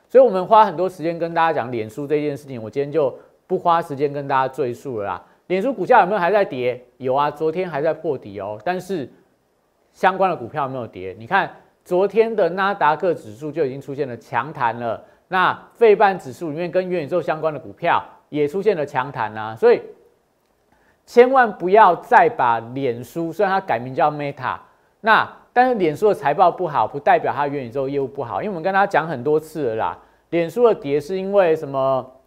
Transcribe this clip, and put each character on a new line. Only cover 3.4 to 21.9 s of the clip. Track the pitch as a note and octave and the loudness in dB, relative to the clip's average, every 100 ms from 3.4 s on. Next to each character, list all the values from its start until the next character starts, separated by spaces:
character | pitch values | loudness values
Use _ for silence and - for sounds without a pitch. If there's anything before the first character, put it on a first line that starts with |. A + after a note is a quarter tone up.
| _ | _
不 | F#3 | -2
花 | F3 E3+ | 2 0
时 | E3+ C3+ | 0 -4
间 | D3 | -4
跟 | C#3+ C#3 | -4 -2
大 | C3+ | 0
家 | C3 | 0
赘 | C3 B2+ | -2 -4
述 | A#2+ C#3+ A2+ | -6 -8 -8
了 | G2 | -6
啦。 | F2+ - _ - | -8 -12 _ -4
脸 | F#3 | -2
书 | B3 | -2
股 | A3 F3 | -4 4
价 | A#3+ | 6
有 | F3+ | 6
没 | |
有 | G#3 | 2
还 | F3 | 2
在 | G#3 | 2
跌？ | G3+ C3 B2 B2 - _ | 0 -2 -4 -4 -12 _
有 | B2+ | -2
啊， | C3+ D3 | 0 -2
昨 | D3 D#3+ | -2 -4
天 | E3+ F#3 | -4 -6
还 | D3 | -2
在 | D#3 | -2
破 | D#3 E3+ C3 | -2 -6 -6
底 | A#2 G2+ | -8 -10
哦。 | G2 G#2+ | -10 -8
但 | F3 F#3 | -6 -6
是 | F#3 F#3 A#2+ - _ _ _ _ _ _ _ | -6 -8 -8 -14 _ _ _ _ _ _ _
相 | _ F#3+ F#3+ | _ 0 2
关 | F#3 | -2
的 | C#3+ | -2
股 | A2+ | -8
票 | D3 | -6
有 | C3+ | -6
没 | C3 | -6
有 | A2 | -10
跌？ | F#2+ F#2 F#2 | -10 -12 -12
你 | A2+ | -2
看 | F#3+ D#3+ - _ _ | -2 -2 -8 _ _
昨 | - F3+ G3 | -4 0 2
天 | G3 A3+ G#3 | 2 0 0
的 | E3+ | -2
纳 | F#3 G3 | 0 -2
达 | G3+ D3+ D#3 | 0 0 2
克 | F3+ | -2
指 | A#2+ A2 G#2 | -4 -8 -12
数 | D3+ | -10
就 | D#3+ | -4
已 | C#3 | -4
经 | C3+ | -4
出 | C#3 | -10
现 | C3+ C3+ | -8 -6
了 | A2+ | -8
强 | - B2 C#3 | -6 -6 -4
弹 | D3 A#2 A#2 | -4 -4 -4
了。 | A#2 G#2 - _ _ | -6 -8 -10 _ _
那 | F#3 E3+ B2 - _ | 0 0 -2 -12 _
费 | A3+ G3 | 4 6
半 | G3+ F#3 | 4 2
指 | C3 | -8
数 | A#2+ E3+ | -10 -8
里 | D3 | -6
面 | F3 | -2
跟 | F#3 F#3 | -2 -2
元 | F3+ | -4
宇 | C3+ | -2
宙 | F3 | -4
相 | D#3 D#3 | -2 -4
关 | D#3 | -4
的 | C#3+ | -6
股 | G2+ | -12
票 | G2+ E3+ A#2 - - _ | -6 0 0 -2 -16 _
也 | C#3+ C#3+ | -2 -2
出 | F3+ | 0
现 | G#3 E3+ | 0 0
了 | |
强 | D3 C3+ C3 | -2 -4 -6
弹 | C3+ G#2+ G#2+ | -6 -8 -6
啊。 | A2 A2 | -10 0
所 | A#3 | 2
以 | A3+ - - _ _ _ _ _ _ _ _ _ _ _ | 2 0 -20 _ _ _ _ _ _ _ _ _ _ _
千 | A#3+ B3+ | 6 6
万 | C4+ A#3 - | 6 2 0
不 | F3 | 4
要 | G#3+ G3+ | 8 8